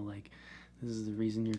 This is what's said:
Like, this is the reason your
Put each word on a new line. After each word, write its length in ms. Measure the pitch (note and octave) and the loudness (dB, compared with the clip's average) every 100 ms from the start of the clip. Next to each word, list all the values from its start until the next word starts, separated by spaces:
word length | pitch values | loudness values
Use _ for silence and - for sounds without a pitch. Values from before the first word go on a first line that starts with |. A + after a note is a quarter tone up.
| G#2 | -4
Like, 260 | G2+ - - - - - - | -6 -10 -16 -16 -18 -18 -8
this 100 | A#2+ | -4
is 140 | A2+ G#2+ | -2 0
the 60 | |
reason 320 | G#2+ A2 G#2+ | 2 4 4
your 100 | A2+ | 4